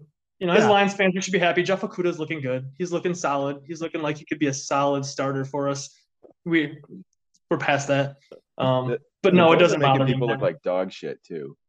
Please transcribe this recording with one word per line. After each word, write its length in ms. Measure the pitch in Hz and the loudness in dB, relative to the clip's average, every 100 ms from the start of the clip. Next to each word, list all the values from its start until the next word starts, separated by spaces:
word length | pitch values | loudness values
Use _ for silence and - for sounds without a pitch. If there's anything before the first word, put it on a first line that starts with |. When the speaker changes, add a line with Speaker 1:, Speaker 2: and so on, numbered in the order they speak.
| - _ _ _ | -6 _ _ _
Speaker 1:
you 80 | 180 | 0
know, 80 | |
as 60 | 185 | 4
Speaker 2:
Yeah. 100 | 208 | 4
Speaker 1:
Lions 240 | 202 202 | 4 2
fans, 200 | 196 190 | 2 0
we 60 | 185 | 0
should 140 | 185 | -2
be 40 | 185 | 0
happy. 240 | 175 175 | 2 2
Jeff 200 | 180 190 | 0 -2
Okuda's 360 | - - 175 151 | -4 -4 -4 -2
looking 220 | 156 160 | -6 -6
good. 300 | 131 127 131 - | -4 -6 -8 -10
He's 120 | 175 | -6
looking 220 | 165 180 | -4 -2
solid. 460 | 175 156 143 139 143 135 | -2 -2 -2 -2 -6 -12
He's 160 | 160 | -10
looking 180 | 160 160 | -8 -4
like 160 | 151 151 | -4 -6
he 80 | |
could 140 | 156 151 | -8 -2
be 80 | 147 | -2
a 80 | |
solid 500 | 131 - 143 143 139 | -2 -2 0 2 0
starter 400 | 135 - 135 135 | -4 -4 -4 -4
for 240 | 135 147 139 | -4 -4 -4
us. 260 | 139 - - _ _ - _ 175 | -4 -8 -20 _ _ -20 _ -2
We, 320 | 165 147 147 - - - _ _ _ _ | 0 0 -6 -18 -20 -20 _ _ _ _
we're 80 | 160 | -2
past 300 | 147 139 135 | 0 0 0
that. 280 | 139 139 - _ - _ - | 0 -2 -8 _ -20 _ -4
Um, 320 | 131 127 127 | 0 0 -2
Speaker 3:
The, 120 | 120 - _ | -6 -8 _
Speaker 1:
but 100 | 190 | 4
Speaker 3:
the 40 | 180 | 6
Speaker 1:
no, 160 | 165 | 8
it 60 | 165 | 8
Speaker 3:
Bills 140 | 175 | 6
are 40 | 151 | 4
Speaker 1:
doesn't 40 | |
Speaker 3:
making 120 | 139 135 | 4 4
Speaker 1:
bother 60 | 135 | 2
me, 60 | |
Speaker 3:
people 140 | 123 120 | 0 0
look 120 | 110 | 0
Speaker 1:
man. 120 | 98 | -2
Speaker 3:
like 80 | 85 | -2
dog 280 | 92 90 92 | -2 -2 -2
shit, 320 | - 76 - | -6 -12 -12
too. 360 | _ 85 69 - | _ -12 -12 -16